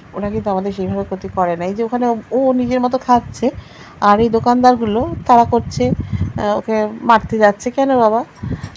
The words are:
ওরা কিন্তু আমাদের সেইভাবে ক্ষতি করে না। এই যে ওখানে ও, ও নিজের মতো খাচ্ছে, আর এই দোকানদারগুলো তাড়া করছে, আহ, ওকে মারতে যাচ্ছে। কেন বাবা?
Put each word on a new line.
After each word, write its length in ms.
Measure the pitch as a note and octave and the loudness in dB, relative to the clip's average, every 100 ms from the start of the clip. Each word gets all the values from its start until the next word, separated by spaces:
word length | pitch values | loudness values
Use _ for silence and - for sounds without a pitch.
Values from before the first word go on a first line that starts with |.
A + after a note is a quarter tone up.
| - | -16
ওরা 160 | - G#3 | -10 -6
কিন্তু 200 | G#3+ G#3 | -6 -4
আমাদের 220 | F#3+ G3 | -2 -4
সেইভাবে 300 | G3 F#3 G3 | -4 -4 -4
ক্ষতি 260 | G3 F#3+ F#3+ F#3+ | -6 -8 -8 -4
করে 220 | F3+ E3+ | -2 -2
না। 80 | F3+ | -4
এই 80 | |
যে 100 | G3+ | -4
ওখানে 240 | A3+ B3 B3 | -4 -2 -2
ও, 80 | A#3 - | -2 -2
ও 220 | A3+ C4+ | 0 2
নিজের 260 | B3+ B3 B3+ | 0 0 0
মতো 160 | B3 B3+ | 0 -2
খাচ্ছে, 540 | - B3 A#3 - A#3+ - - - - - | 2 0 0 -4 -4 -4 -12 -20 -20 -2
আর 180 | G#3 G#3 | 2 4
এই 100 | A#3 | 4
দোকানদারগুলো 880 | A3 A#3+ B3 B3 B3 A3+ G#3 D#4 E4+ - | 2 2 4 4 4 2 -2 -2 -4 4
তাড়া 200 | A#3+ A#3 | 4 4
করছে, 380 | A#3+ A3+ - B3 | 0 -2 -2 -2
আহ, 680 | C4 - - - - G#3 G#3 | -2 -4 -4 -4 -4 -2 -2
ওকে 300 | A3 A3 G#3+ A3 | -2 -2 -2 -2
মারতে 360 | A#3 A3+ - A3 | 2 2 2 2
যাচ্ছে। 340 | G#3 G3+ B3 | 4 4 -2
কেন 280 | A#3+ C4+ C4 | -2 2 4
বাবা? 240 | A3+ A3 D4 - - - - | 2 2 -4 -10 -10 -10 -10